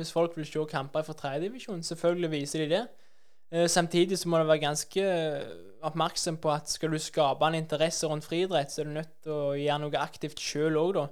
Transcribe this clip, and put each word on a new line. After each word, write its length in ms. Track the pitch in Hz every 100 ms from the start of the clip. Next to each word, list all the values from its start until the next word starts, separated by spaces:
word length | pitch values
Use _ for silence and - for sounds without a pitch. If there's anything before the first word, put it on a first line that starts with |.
Hvis 140 | 160 165
folk 160 | 170 170
vil 80 | 151
se 160 | 160 156
kamper 320 | 151 135 151 156
fra 120 | 156
tredjedivisjon, 640 | 139 139 185 254 - 180 165
selvfølgelig 480 | 165 170 175 170
viser 320 | 151 143 160 151
de 40 |
det. 100 | 175 240 - - - - - -
Eh, 160 | 165 170
samtidig 480 | 180 170 175 180 185
så 160 | 175
må 80 | 165
du 80 | 160
være 160 | 156 147
ganske 420 | 143 - 190 196 175 160 143 110 85 90 - 156
oppmerksom 560 | 160 160 - 175 160
på 140 | 160 151
at 160 | -
skal 240 | - 160 160
du 0 |
skape 480 | - - 143 131 151
en 160 | 165
interesse 480 | 160 147 160 - 156
rundt 160 | 151 -
friidrett, 480 | 165 185 170 139
så 80 | -
er 80 | 151
du 80 | 151
nødt 200 | 160 -
til 160 | 156 151
å 120 | 143
gjøre 300 | 143 147 147 147
noe 220 | 143 156
aktivt 320 | - 151 -
selv 400 | - 147 156 156
også 220 | 170 196
da. 60 | 143